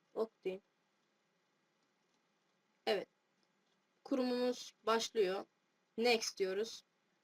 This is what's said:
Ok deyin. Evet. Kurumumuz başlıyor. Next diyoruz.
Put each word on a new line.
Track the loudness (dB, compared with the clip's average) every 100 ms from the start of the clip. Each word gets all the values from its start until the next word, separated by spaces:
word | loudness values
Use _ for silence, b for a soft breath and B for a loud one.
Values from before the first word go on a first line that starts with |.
| _
Ok | -4 -4 _
deyin. | -8 -8 _ _ _ _ _ _ _ _ _ _ _ _ _ _ _ _ _ _ _ _ _ _ 0
Evet. | 0 -2 _ _ _ _ _ _ _ _ _
Kurumumuz | -2 0 2 2 0 -2 -8 -8
başlıyor. | 0 0 0 0 0 0 -6 _ _ _ _ 0
Next | 2 2 0 -2
diyoruz. | -2 -2 -4 -8 -18 _ _ _